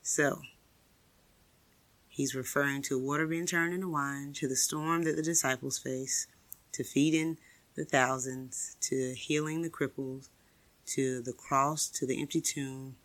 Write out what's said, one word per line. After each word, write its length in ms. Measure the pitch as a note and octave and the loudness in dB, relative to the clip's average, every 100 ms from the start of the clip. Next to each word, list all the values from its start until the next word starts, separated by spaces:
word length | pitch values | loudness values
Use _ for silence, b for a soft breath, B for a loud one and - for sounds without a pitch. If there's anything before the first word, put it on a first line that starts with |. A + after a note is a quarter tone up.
So, 420 | - - C#3+ - - - _ _ _ _ _ _ _ _ _ _ _ _ _ _ _ | 0 4 4 2 -8 -20 _ _ _ _ _ _ _ _ _ _ _ _ _ _ _
he's 280 | - C3+ C3 | -2 -2 -2
referring 480 | B2+ C#3+ C#3+ C#3 | -2 0 2 0
to 160 | C#3 C3 | -2 0
water 260 | C3+ D3 D#3+ | 2 2 2
being 220 | E3 F3 | 0 0
turned 260 | F3 E3+ | 2 2
into 160 | F3+ F#3+ | 0 0
wine, 440 | D3+ C#3 C#3 C#3+ | 0 0 -4 -8
to 140 | C#3 C#3 | -4 0
the 80 | C3 | 2
storm 480 | - D3+ D#3 E3+ | 2 0 0 2
that 120 | E3 D#3 | 2 0
the 80 | |
disciples 560 | D#3 E3 C3+ C3 C3+ - | 2 2 2 0 -2 -4
face, 480 | C3 C3 C3 - - _ _ - _ | -4 -4 -2 -2 -4 _ _ -20 _
to 100 | - | -8
feeding 560 | C3 C3+ D#3 D#3+ D#3+ D#3+ B B B | 0 4 4 4 2 -4 B B B
the 120 | - D#3 | -8 2
thousands, 920 | C3+ B2+ C3 C3 C3 B2+ - - - | 4 4 2 -4 -6 -8 -8 -10 -6
to 340 | - C3+ B2+ B2+ | -2 0 0 -4
healing 480 | - D3+ D#3 D#3+ | 0 0 2 -2
the 60 | E3 | -2
crippled, 600 | - C3+ - C3+ C3+ - _ b b b _ - | -2 -2 -2 -8 -8 -14 _ b b b _ -6
to 360 | - C3 B2+ | 0 0 0
the 100 | A#2+ | -6
cross, 560 | A#2+ - C3+ C#3+ D#3 - | -10 0 4 4 2 -4
to 160 | - C3 | -2 0
the 160 | C3 | 0
empty 180 | C#3+ E3 | 0 0
tomb 560 | - - C3+ C3 C3+ B2 | -2 -4 -6 -8 -12 -14